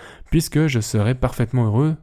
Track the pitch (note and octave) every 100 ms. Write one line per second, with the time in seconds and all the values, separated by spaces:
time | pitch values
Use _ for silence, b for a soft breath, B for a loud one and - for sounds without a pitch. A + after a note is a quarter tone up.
0 | B B - D#3 - D3+ D#3 B2 G#2+ G#2+
1 | G#2+ B2+ B2+ - A2+ B2+ A2+ A#2 D#3 D#3